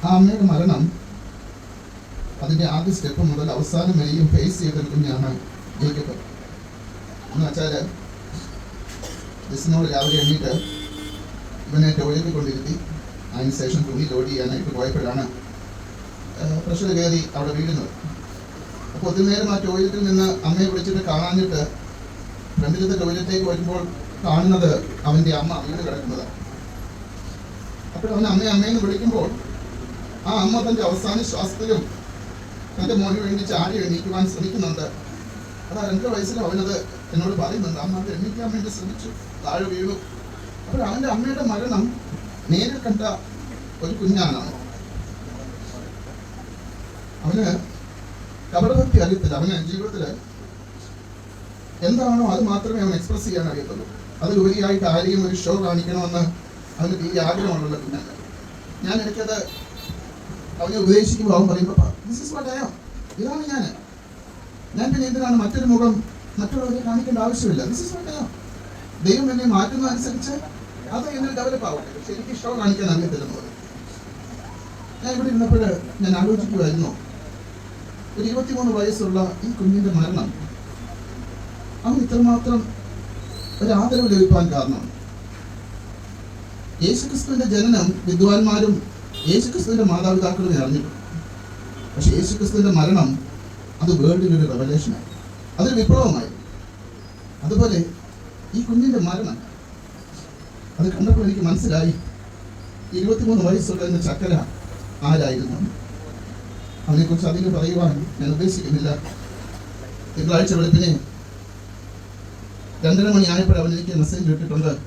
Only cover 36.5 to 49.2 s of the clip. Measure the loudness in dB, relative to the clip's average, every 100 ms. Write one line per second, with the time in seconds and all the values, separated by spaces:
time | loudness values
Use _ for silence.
36.5 | 0 0 -2 -6 -12 -4 -2 0 0 -2
37.5 | -2 -2 -4 -2 -2 -4 -4 -4 -4 -4
38.5 | -4 -4 -6 -8 -8 -10 -12 -12 -8 -4
39.5 | -2 -2 -2 -2 -4 -8 -14 -14 -14 -14
40.5 | -14 -4 -2 -2 -2 -2 0 -2 -2 -2
41.5 | -2 0 0 0 -2 -10 -10 -10 -12 0
42.5 | 2 2 -2 -2 0 0 -4 -8 -14 -12
43.5 | -12 -14 -8 -6 -2 2 4 2 0 -6
44.5 | -10 -12 -12 -12 -10 -10 -12 -12 -12 -12
45.5 | -12 -12 -12 -12 -12 -14 -14 -14 -14 -14
46.5 | -14 -14 -14 -14 -14 -14 -6 0 2 2
47.5 | 0 -4 -12 -14 -14 -14 -14 -14 -14 -2
48.5 | 2 4 6 8 6 6 4